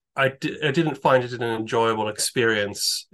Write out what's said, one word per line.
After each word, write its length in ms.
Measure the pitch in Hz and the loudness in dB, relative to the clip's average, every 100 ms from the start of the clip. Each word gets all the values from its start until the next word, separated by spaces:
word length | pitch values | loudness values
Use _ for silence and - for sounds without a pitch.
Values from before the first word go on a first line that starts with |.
| _ - | _ 0
I 100 | 135 | 0
di-, 280 | 135 147 147 | 0 -6 -2
I 100 | 151 | 0
didn't 260 | 156 156 135 | 0 0 0
find 260 | 151 131 | 4 4
it 80 | 123 | 2
an 100 | 117 | -4
enjoyable 680 | 117 110 110 120 113 110 107 | -4 -4 -2 2 2 0 -4
experience, 1000 | 104 - 123 113 107 101 95 - - - | -4 -2 2 2 2 -2 -4 -4 -4 -4